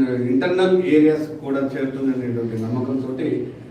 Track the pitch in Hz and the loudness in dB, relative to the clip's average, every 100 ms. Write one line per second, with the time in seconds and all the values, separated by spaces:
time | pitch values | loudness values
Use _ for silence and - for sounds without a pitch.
0 | 127 123 123 131 180 185 185 185 151 151 | 0 0 0 2 2 2 4 4 4 6
1 | 156 151 151 - 135 135 135 143 131 135 | 6 4 -2 -6 -4 -2 -2 -2 -4 -2
2 | 135 127 120 117 117 110 113 123 127 127 | -2 -2 -2 -4 -4 -4 -4 -4 -2 -4
3 | 127 131 151 123 - - - | -4 -4 -2 -4 -6 -10 -16